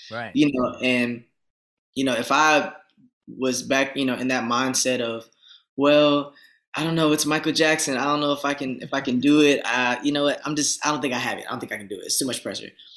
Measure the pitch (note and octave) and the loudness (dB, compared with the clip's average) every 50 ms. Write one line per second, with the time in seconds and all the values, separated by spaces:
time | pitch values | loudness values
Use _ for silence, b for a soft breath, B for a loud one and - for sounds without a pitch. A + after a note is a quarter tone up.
0 | B B A2 A#2 A#2 G#2 - C3+ D3+ C#3+ C3+ B2+ B2 A#2+ B2 - B2 B2+ B2+ B2 | B B -12 -10 -10 -6 0 2 2 2 2 0 -2 -2 -4 -2 0 0 2 2
1 | A#2+ A#2+ A#2+ A#2 - _ _ _ _ _ _ _ _ _ _ _ _ _ - C3 | 0 -2 -4 -8 -12 _ _ _ _ _ _ _ _ _ _ _ _ _ -6 -4
2 | C3+ C3 A#2+ A#2 A#2+ - C3+ D3 D#3 D#3 D3+ C#3+ - - - - _ _ _ _ | -2 0 0 -2 0 0 2 4 4 6 4 4 2 -2 -8 -14 _ _ _ _
3 | _ _ _ _ _ - - - C3 C3 B2 A#2+ A#2+ A#2 C3+ C3+ C#3 C3+ - C#3 | _ _ _ _ _ -18 -8 -2 -2 0 0 -2 -2 0 0 0 0 0 -2 -4
4 | C3+ B2+ B2 - B2+ B2+ B2+ B2 A#2 A#2 A#2+ B2 C3 C3 B2+ - - C3 B2+ B2 | -2 -2 -2 -2 -2 -2 -2 -2 -2 0 0 0 0 0 0 0 0 0 0 -2
5 | A#2+ A#2 A2+ A2+ - _ b b b b b b b b - C3+ C#3 D3 D3 D3+ | -2 -4 -6 -8 -10 _ b b b b b b b b -4 0 4 6 6 6
6 | D3 D3 C#3+ C#3+ C#3 C#3+ B B B B B B B B - C#3+ D#3 E3 E3 E3 | 6 6 4 2 0 -4 B B B B B B B B -8 -6 -4 -2 0 2
7 | D#3+ D3+ D3+ D3+ D3 D3 D3+ D#3 D#3 D#3+ C#3+ D#3 D#3+ D#3 D#3+ D#3 - C#3+ C3+ A#2+ | 4 4 4 2 2 0 0 0 0 0 2 2 4 4 4 2 0 -2 -2 -2
8 | C3+ D3 D3 D3 D3 C#3+ C#3+ - - C#3+ C#3+ - C#3 C3 B2 - - C3+ C#3+ C#3 | 0 0 0 0 0 0 -2 -2 -2 -4 -4 -2 -4 -8 -6 -8 -8 -6 -6 -4
9 | C#3 C3+ B2 B2 B2 C#3+ D3 D3+ D3 D3 C#3 - - A2+ A#2+ B2+ B2 B2 B2 - | -2 -2 -2 2 4 4 6 6 6 6 4 2 0 -2 0 0 0 0 0 0
10 | - C#3+ C#3+ C#3+ C#3+ C#3+ B2+ - - D3 D3+ D3 C#3 - - - - D3 D3+ C#3 | -2 -2 0 2 0 0 0 -2 -4 -4 -2 -2 -2 -2 -2 -2 -2 -2 -2 0
11 | D3+ C3+ B2 A#2+ A#2+ A#2 G2+ F#2 F#2+ - B2 A#2+ A#2+ - A2 G#2 G2+ F#2+ G#2 F2+ | -2 -4 -4 -2 -4 -4 -6 -6 -8 -10 -8 -10 -8 -8 -10 -10 -10 -10 -12 -12
12 | - - - - C#3 B2+ A2+ - - A2+ F#2+ - - - - B B B B | -6 -4 -2 -2 -2 -2 -4 -6 -6 -8 -10 -10 -12 -14 -18 B B B B